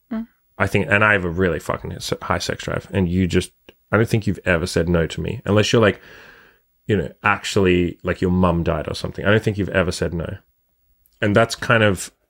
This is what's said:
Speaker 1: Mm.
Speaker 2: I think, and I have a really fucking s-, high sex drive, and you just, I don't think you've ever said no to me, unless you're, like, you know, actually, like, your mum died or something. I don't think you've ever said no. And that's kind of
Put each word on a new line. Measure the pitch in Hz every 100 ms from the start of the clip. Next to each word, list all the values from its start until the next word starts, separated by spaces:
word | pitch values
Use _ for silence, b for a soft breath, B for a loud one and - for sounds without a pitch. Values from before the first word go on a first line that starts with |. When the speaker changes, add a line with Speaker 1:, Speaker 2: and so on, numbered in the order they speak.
| -
Speaker 1:
Mm. | 226 226 _ _ -
Speaker 2:
I | 101
think, | 107 87
and | 101
I | 107
have | 101 87
a |
really | 82 95 78
fucking | - - -
s-, | - - -
high | - 87
sex | - -
drive, | - 82 -
and | - 90
you | 90 92
just, | 90 - _ _ - -
I | 101
don't | 113
think | 117 104
you've | 90 -
ever | 87 82
said | - 85
no | 87 80
to | -
me, | 82 - -
unless | 104 104
you're, | 123
like, | 107 92 B B B B B B B _ -
you | 104
know, | 78 -
actually, | 107 101 - - 95 90 87 -
like, | 90 87
your | 92
mum | 90 90 85
died | 82 80 -
or | -
something. | 82 - 80
I |
don't | 123
think | 117 101
you've | 92
ever | 95 87
said | - 85
no. | 82 - - _ _ _ _ _ _ _ -
And | 110 104
that's | 117 -
kind | - 117
of | 107 90 - _